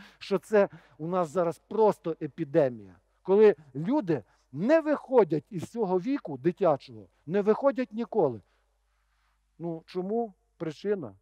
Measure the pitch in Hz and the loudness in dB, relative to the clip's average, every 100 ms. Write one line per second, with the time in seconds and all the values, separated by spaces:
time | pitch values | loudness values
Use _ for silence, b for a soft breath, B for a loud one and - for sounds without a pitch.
0 | 190 B - 196 - 214 196 160 b b | -18 B -4 -4 2 2 2 -2 b b
1 | 160 185 165 160 170 151 - 208 214 - | -6 -2 -2 -2 -2 -4 -6 2 2 2
2 | 170 156 151 - 156 160 135 117 98 90 | -4 -8 -8 -8 0 2 2 0 -16 -20
3 | _ _ - 196 214 - - 135 165 294 | _ _ 0 6 6 4 -4 -8 -2 -2
4 | 190 143 - _ _ 135 214 330 302 285 | 0 -2 -4 _ _ -4 2 2 2 -2
5 | - 254 185 156 - 185 160 233 190 185 | 2 2 4 0 -4 -10 -8 -6 -2 -2
6 | 196 285 - 135 151 180 180 143 - 110 | -2 -6 -6 -4 -4 0 0 0 -4 -20
7 | 98 _ - 190 196 214 277 233 254 214 | -20 _ -6 -2 0 2 0 0 -4 -8
8 | 233 220 151 110 - _ _ _ _ _ | -4 0 0 -2 -14 _ _ _ _ _
9 | _ _ _ _ _ - 170 160 - 185 | _ _ _ _ _ -12 -10 -10 -10 -8
10 | 185 226 226 - _ - 165 151 196 202 | -4 -4 -6 -10 _ -12 -10 -6 -4 -4
11 | 123 95 | -6 -16